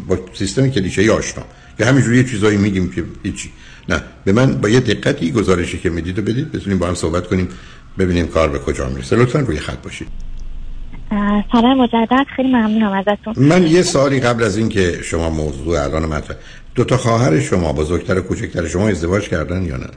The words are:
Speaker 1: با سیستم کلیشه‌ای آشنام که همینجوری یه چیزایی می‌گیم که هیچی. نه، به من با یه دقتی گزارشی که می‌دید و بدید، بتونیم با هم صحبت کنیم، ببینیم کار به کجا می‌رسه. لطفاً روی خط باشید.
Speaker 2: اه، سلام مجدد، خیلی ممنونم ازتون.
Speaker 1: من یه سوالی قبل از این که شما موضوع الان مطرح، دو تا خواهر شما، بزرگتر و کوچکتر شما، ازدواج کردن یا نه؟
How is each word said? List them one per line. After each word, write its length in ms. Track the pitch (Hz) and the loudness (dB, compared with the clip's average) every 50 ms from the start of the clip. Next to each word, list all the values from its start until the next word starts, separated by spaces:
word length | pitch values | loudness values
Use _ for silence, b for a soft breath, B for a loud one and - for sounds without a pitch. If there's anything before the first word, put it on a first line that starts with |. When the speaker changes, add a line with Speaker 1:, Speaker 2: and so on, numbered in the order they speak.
| - 85 | -4 -2
Speaker 1:
با 100 | 92 - - - - | -2 -4 -4 -8 -8
سیستم 360 | - 101 95 - 135 135 127 | -6 -6 -2 0 0 0 2
کلیشه‌ای 400 | - 101 92 87 - 95 104 110 | 2 0 -2 0 0 2 2 4
آشنام 360 | 95 76 - - - - - B B B B B B - | 2 2 0 -4 -8 -10 -12 B B B B B B -2
که 60 | 107 | 2
همینجوری 320 | 123 139 131 107 113 120 | 4 4 4 4 4 4
یه 80 | 127 127 | 4 2
چیزایی 320 | 131 123 95 104 107 104 | 2 0 0 2 2 4
می‌گیم 340 | 101 101 107 95 92 90 82 | 4 2 2 0 0 -2 -2
که 140 | - 85 80 - - - | -4 -6 -6 -8 -8 -8
هیچی. 280 | - 95 90 - - 87 B B B B B B B - | -8 -8 -6 -8 -10 -14 B B B B B B B -4
نه، 120 | 82 - - - - - - | -2 -2 -4 -6 -14 -4 0
به 80 | 98 | 2
من 280 | 98 120 131 139 135 135 | 4 4 4 4 2 2
با 80 | - 104 | 2 4
یه 120 | 117 127 | 4 4
دقتی 520 | - 107 101 95 - 135 143 - 165 - | 4 2 0 0 0 -2 -2 0 -2 -2
گزارشی 460 | 131 107 92 92 92 90 87 - 92 82 | 0 0 2 2 2 2 0 -2 -4 -4
که 120 | - 87 | -4 -4
می‌دید 280 | 82 87 80 90 92 107 | -2 -4 -4 -4 -4 -2
و 40 | |
بدید، 300 | 101 110 113 135 156 156 | -2 -2 -2 -2 -4 -4
بتونیم 260 | - 104 - 101 98 90 | -6 -6 -2 -2 0 0
با 80 | 87 | 0
هم 80 | 90 87 | 0 -2
صحبت 320 | - - 80 85 87 - | -2 -2 -2 -2 -2 -2
کنیم، 220 | - 98 92 90 B B B B B B B B B - 98 | 0 0 0 0 B B B B B B B B B -4 -2
ببینیم 280 | 92 90 87 85 78 | 0 2 2 0 0
کار 220 | 73 - 82 80 73 | 0 2 2 2 2
به 100 | 71 67 | 0 -2
کجا 300 | - 76 67 71 67 65 | -4 -4 -2 -2 -4 -4
می‌رسه. 280 | 67 65 64 - 110 | -6 -6 -4 0 2
لطفاً 220 | 113 123 131 - 151 | 4 4 4 2 0
روی 200 | 131 90 78 73 | 0 0 -2 -4
خط 240 | - - 65 64 | -4 -6 -8 -10
باشید. 260 | - - - - 82 - - - - - - - - - - - - - - - - - - - - - | -12 -14 -14 -12 -12 -10 -10 -10 -10 -8 -8 -10 -10 -10 -10 -10 -8 -8 -10 -10 -10 -10 -12 -12 -6 -4
Speaker 2:
اه، 340 | 214 202 202 208 208 208 - - | -2 0 0 2 0 0 0 2
سلام 300 | 247 233 226 254 269 262 | 2 4 4 4 4 4
مجدد، 440 | 240 226 233 226 226 - 247 269 285 - - | 2 2 2 0 2 2 2 2 0 0 -2
خیلی 120 | 269 254 262 | -2 0 2
ممنونم 440 | 254 233 220 214 214 220 220 196 | 2 2 2 2 2 2 2 0
ازتون. 420 | 196 196 185 208 208 - - 214 - | 0 0 0 0 -2 -2 -4 -4 0
Speaker 1:
من 300 | 120 135 147 175 185 175 | 4 4 6 6 6 6
یه 160 | 156 165 180 | 6 4 4
سوالی 380 | 175 - - 139 139 139 139 127 | 4 4 2 2 2 2 2 2
قبل 220 | 120 120 120 113 | 2 2 2 2
از 140 | 117 101 90 | 0 0 2
این 120 | 107 113 104 | 0 0 0
که 300 | 95 98 92 87 - 78 | 2 2 2 2 0 -4
شما 280 | 73 - 85 82 82 82 | -4 -4 -2 -2 -2 -2
موضوع 540 | 80 78 76 73 69 69 73 85 85 73 71 | -2 -2 -2 -4 -4 -4 -2 -2 0 0 0
الان 220 | 67 71 80 80 | 0 -2 -2 -2
مطرح، 300 | 78 76 71 - - - B B B B B B - - | -2 -2 -4 -6 -8 -12 B B B B B B -4 -2
دو 100 | 127 120 | 0 0
تا 120 | - 131 | 2 2
خواهر 440 | 123 - 117 113 113 127 156 160 139 | 2 2 2 2 2 4 4 2 2
شما، 320 | 131 - 101 90 85 76 | 2 0 0 0 0 0
بزرگتر 460 | 69 76 78 82 87 80 - - 92 92 | 0 0 0 0 -2 -2 -2 -2 -2 -2
و 40 | |
کوچکتر 460 | 90 - 90 - 110 - - - 82 78 | -2 -2 -4 -6 -6 -6 -4 -4 -4 -2
شما، 200 | 85 90 107 107 | 0 0 0 0
ازدواج 400 | 92 76 82 85 95 104 - - | 0 0 0 0 0 -2 -2 -2
کردن 360 | 90 82 73 76 87 95 92 | -4 -4 -4 -4 -4 -4 -4
یا 120 | 80 65 | -4 -6
نه؟ 100 | 64 - - - | -6 -8 -10 -14